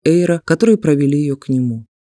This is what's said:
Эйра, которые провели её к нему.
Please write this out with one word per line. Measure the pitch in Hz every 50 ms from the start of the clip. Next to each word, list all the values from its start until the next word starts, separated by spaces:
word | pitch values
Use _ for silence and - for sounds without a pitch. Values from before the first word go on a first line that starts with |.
| -
Эйра, | 156 165 175 175 175 170 165 -
которые | - 160 160 233 226 214
провели | 220 - 165 147 143 143 139 143 147
её | 147 143 135
к | 139 - -
нему. | 135 127 127 120 113 113 110 _ _ _